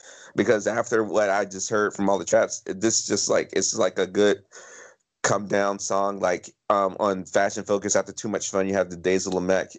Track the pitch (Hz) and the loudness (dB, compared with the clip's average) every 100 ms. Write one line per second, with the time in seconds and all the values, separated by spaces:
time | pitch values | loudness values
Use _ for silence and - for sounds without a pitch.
0 | - - - - 104 110 101 117 113 113 | -20 -20 -8 0 2 2 2 -2 0 0
1 | 107 95 104 101 98 95 - 107 104 - | 2 2 2 2 -2 -6 -2 0 0 0
2 | 98 95 85 110 - - - 95 113 - | 0 0 2 2 2 -4 -8 -2 0 0
3 | - 104 - 104 - - 95 110 92 - | -2 -2 0 0 0 -2 -2 0 0 0
4 | 92 98 104 - - - - - - _ | -2 2 4 2 -4 -20 -20 -20 -20 _
5 | _ _ - 104 98 101 101 98 - 98 | _ _ -2 0 0 0 0 -2 -2 0
6 | 98 98 92 85 - _ - 101 95 - | 0 0 0 0 -6 _ 0 2 2 0
7 | 101 95 85 101 101 104 95 101 101 98 | 0 0 0 0 0 -2 -2 -2 0 0
8 | 98 - 113 98 - 98 95 98 90 85 | -2 -6 -6 -6 -2 -2 0 0 -2 -2
9 | 90 92 95 90 90 92 - | 0 0 0 -2 0 0 -2